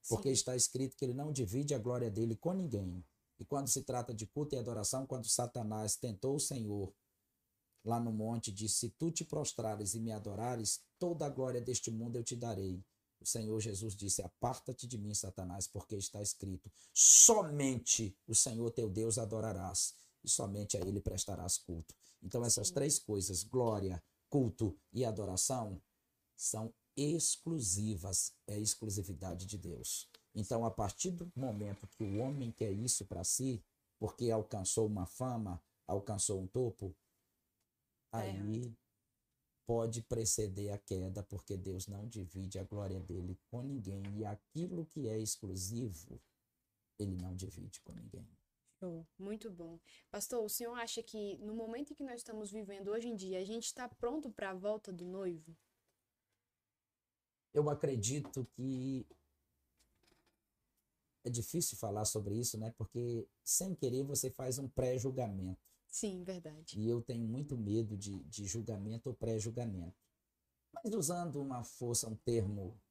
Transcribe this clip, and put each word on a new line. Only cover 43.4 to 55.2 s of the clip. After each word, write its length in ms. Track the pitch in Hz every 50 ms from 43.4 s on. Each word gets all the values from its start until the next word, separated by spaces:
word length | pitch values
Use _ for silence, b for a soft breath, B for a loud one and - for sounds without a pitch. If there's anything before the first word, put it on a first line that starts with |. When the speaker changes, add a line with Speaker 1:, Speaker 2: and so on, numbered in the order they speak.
| _ _
Speaker 1:
com 120 | - 120
ninguém. 420 | 127 139 139 135 101 95 98 98 98 101 101
E 80 | 104 107
aquilo 600 | 104 104 - _ _ _ 156 170 175 180 170 160
que 220 | - - 160 139
é 120 | 110 110 110
exclusivo, 1000 | 110 107 - - - 98 92 95 92 95 113 117 127 110 90 78 - - 60 60 _ _ _ _ _ _ _ _ _ _ _ _ _ _ _ _
ele 160 | 104 98 92
não 200 | 92 90 92 90
divide 440 | 92 101 101 - 90 92 98 - -
com 120 | _ - -
ninguém. 340 | - 113 110 - - - - - _ _ _ _ _ _ _ _ _
Speaker 2:
Show. 260 | 190 180 170 165 165 - _ -
Muito 320 | 190 202 214 220 220 226
bom. 280 | 185 170 165 165 170 165 B B B B B B
Pastor, 340 | - 202 202 - 254 240 214
o 60 | 214
senhor 240 | - - 240 233 240
acha 280 | 247 233 226 - 233 226
que 340 | - - 220 208 202 190
no 160 | - 208 208 220
momento 380 | 226 226 220 226 247 294 285
em 40 | 302
que 80 | - 285
nós 120 | 262 247 240
estamos 300 | - - 220 214 208 202
vivendo 380 | 196 220 214 190 202 196 196 202
hoje 180 | 208 226 233
em 80 | 240 233
dia, 240 | 196 185 185 190 185
a 40 | 190
gente 280 | 196 220 233 233 - -
tá 140 | - 247
pronto 440 | 240 - _ - 240 277 311 302 262
pra 220 | 208 - 208 190 190
volta 380 | 185 185 202 214 214 _ 202
do 140 | 185 170 175
noivo? 500 | 180 185 190